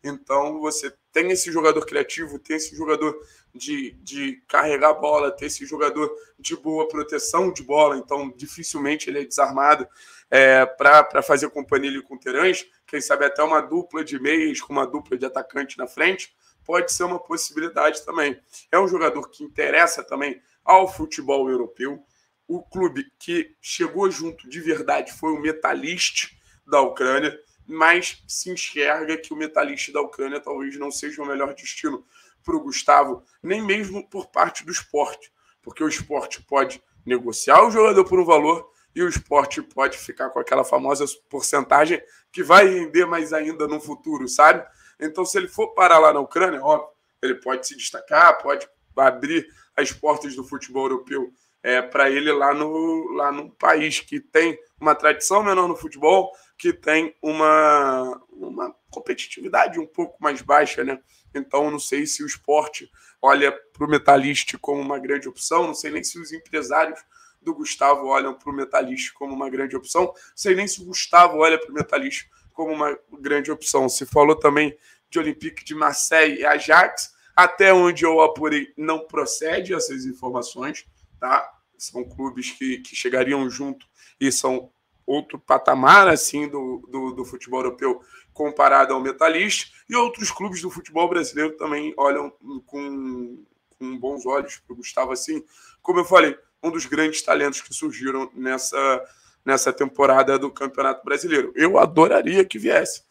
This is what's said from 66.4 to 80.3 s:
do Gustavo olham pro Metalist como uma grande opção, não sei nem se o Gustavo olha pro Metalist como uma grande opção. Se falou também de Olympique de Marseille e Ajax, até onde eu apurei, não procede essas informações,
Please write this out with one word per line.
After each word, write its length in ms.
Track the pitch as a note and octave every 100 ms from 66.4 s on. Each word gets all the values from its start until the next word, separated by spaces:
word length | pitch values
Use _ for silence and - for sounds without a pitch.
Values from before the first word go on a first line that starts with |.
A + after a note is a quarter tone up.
| _ D#3 B2+ D3 D#3+ D#3 _ _ _ _
do 120 | D#3+
Gustavo 540 | D#3 D3+ - C#3 C#3+ C3+
olham 260 | C3+ C3+
pro 200 | C3 -
Metalist 580 | C#3 C3+ D3 C3 C3 -
como 200 | _ C#3
uma 160 | C3+ C3+
grande 260 | C3 C3+ C3
opção, 300 | B2+ E3+ E3+
não 100 | - - -
sei 200 | G3+ F#3
nem 120 | G3
se 140 | -
o 40 | F3+
Gustavo 540 | F3+ - E3+ F3 D#3
olha 200 | D#3+ D#3+
pro 140 | D#3+
Metalist 560 | D3 D3 D3 C3+ - - _ _
como 180 | - D#3
uma 260 | D#3 D3 C#3+ _ D3
grande 320 | C#3 C#3+ C#3+
opção. 380 | D3+ - C#3+ C3
Se 160 | - C3
falou 300 | D3+ D3 D#3
também 420 | D3+ C#3+ D3+ D3 _ _ _
de 100 | E3+
Olympique 460 | D3+ C#3+ D#3+ - -
de 100 | D#3
Marseille 640 | D3+ C#3+ - D#3+ D#3 C#3
e 60 | D3
Ajax, 680 | D3 D3 D#3+ F#3 - - _ _ -
até 380 | F3+ - F#3+
onde 320 | F#3 F3 E3+ E3
eu 160 | D#3+
apurei, 500 | D#3 D#3 D3+ D3+ C#3 -
não 220 | D#3 D#3+
procede 760 | D#3+ D3+ C3 - D#3 F#3 F#3
essas 320 | E3+ - C3+ C3
informações, 800 | B2 C3